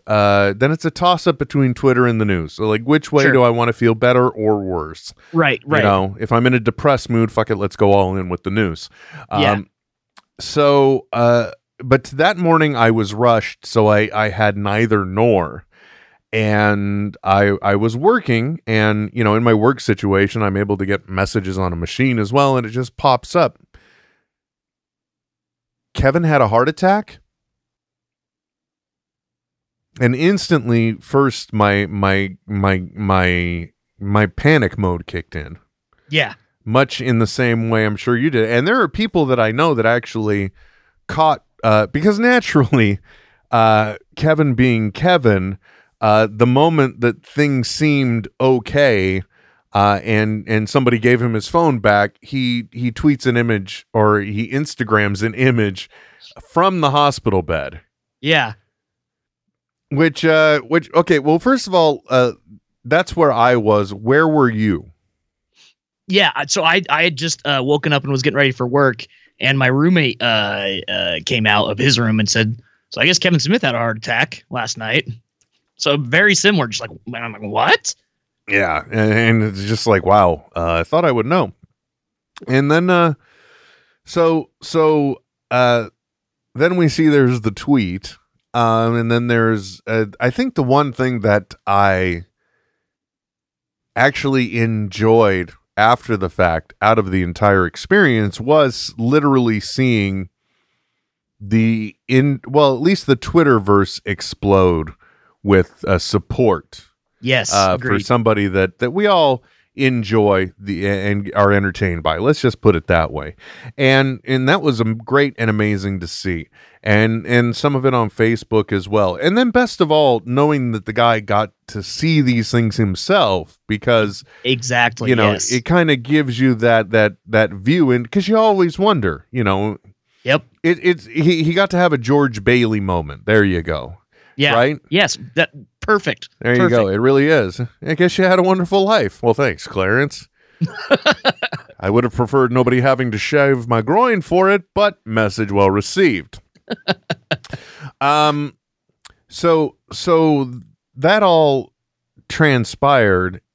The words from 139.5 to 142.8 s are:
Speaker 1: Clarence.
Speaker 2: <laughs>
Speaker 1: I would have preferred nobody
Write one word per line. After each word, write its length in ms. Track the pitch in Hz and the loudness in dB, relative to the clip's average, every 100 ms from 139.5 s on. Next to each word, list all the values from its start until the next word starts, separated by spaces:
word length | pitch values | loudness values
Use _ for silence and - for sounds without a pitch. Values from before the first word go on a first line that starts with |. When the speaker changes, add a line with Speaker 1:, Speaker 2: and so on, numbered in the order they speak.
| 76 - | -4 -6
Speaker 1:
Clarence. 640 | 98 95 120 143 - - _ _ _ | -2 0 0 -2 -6 -20 _ _ _
Speaker 2:
<laughs> 1160 | 165 - - - 311 - 262 - - 160 - - | -6 -6 -2 0 0 0 -4 -4 -10 -12 -18 -8
Speaker 1:
I 100 | 95 | 0
would 120 | 113 123 | 0 0
have 80 | |
preferred 380 | - 117 139 127 | -2 0 0 2
nobody 300 | 127 123 123 | 2 2 2